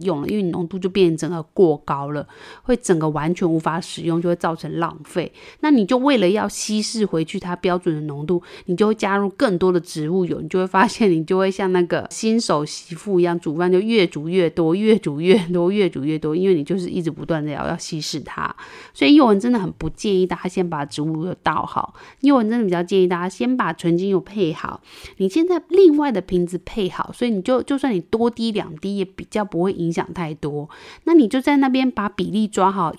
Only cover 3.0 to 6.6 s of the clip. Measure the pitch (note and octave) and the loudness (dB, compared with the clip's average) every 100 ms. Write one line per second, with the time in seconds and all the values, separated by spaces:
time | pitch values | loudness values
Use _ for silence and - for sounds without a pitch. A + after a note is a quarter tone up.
3 | D#3 D3+ D#3 F3+ F3 D#3+ D#3 E3 - - | 0 -2 -2 0 0 0 -2 -4 -6 -8
4 | D#3+ E3 F3 F3 F3 E3 D3+ D#3+ E3 D#3+ | -4 -2 -2 -2 -4 -6 -8 -4 -6 -6
5 | D3+ E3+ D#3 - - - D4+ C4+ F#3+ B3+ | -8 -6 -6 -10 -20 -4 2 4 4 2
6 | C4+ C4 F#3 G#3 G3+ - | 4 4 4 2 -2 -6